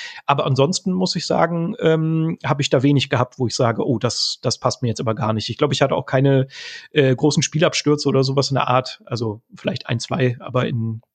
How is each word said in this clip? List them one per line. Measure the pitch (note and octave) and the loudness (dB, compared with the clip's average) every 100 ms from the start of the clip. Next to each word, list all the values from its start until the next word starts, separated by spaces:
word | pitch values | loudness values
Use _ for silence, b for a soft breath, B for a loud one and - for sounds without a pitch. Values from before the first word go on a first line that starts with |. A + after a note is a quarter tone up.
| B B - | B B 0
Aber | C#3 D3+ | 2 2
ansonsten | C3 C#3 F#3 - | 4 2 2 -2
muss | F#3 F#3 F3 | 0 0 -2
ich | - | -2
sagen, | - E3 E3+ E3 - | 0 0 0 -4 0
ähm, | E3 D#3+ D#3+ D#3+ D#3+ - | 2 2 2 0 0 -2
hab | - C#3 | -2 -2
ich | C#3 | 2
da | C#3+ | 4
wenig | C3+ C#3+ - | 4 4 2
gehabt, | B2+ B2+ - | 0 -2 -2
wo | A#2+ | -4
ich | |
sage, | - B2 G#2+ G2 | 0 0 0 0
„Oh, | A2+ | 0
das, | A#2+ - - - | -2 -2 -4 -4
das | B2 - | -4 -2
passt | B2+ - | -2 -2
mir | A#2+ | -4
jetzt | A2 | -2
aber | C3 | -4
gar | A2 A2 | -2 -2
nicht.“ | A2 - | -2 -4
Ich | A2+ | -2
glaub, | D3 | -2
ich | C3 | 2
hatte | C3+ D#3 | 0 0
auch | - | 0
keine, | C3+ C#3 C3+ C3+ B B B B | 2 4 2 0 B B B B
äh, | D#3 C3+ | 2 2
großen | B2+ D#3 C#3 | 4 2 2
Spielabstürze | - D#3 E3 - - D3 D3 | 0 0 0 0 0 0 2
oder | C3+ | 2
sowas | C3+ C#3 B2+ | 2 0 0
in | C3+ | -2
der | - | 0
Art. | B2+ B2+ - - | 0 -2 -10 -10
Also | A#2 A2+ G#2+ _ F#3+ | -6 -6 -6 _ -10
vielleicht | - - - | -8 -8 -6
ein, | A#2 | -6
zwei, | - - B2+ B2 | -4 -2 0 -2
aber | - A#2+ A#2+ | -4 -2 -2
in | A#2 A2+ A2+ - | -2 -4 -8 -14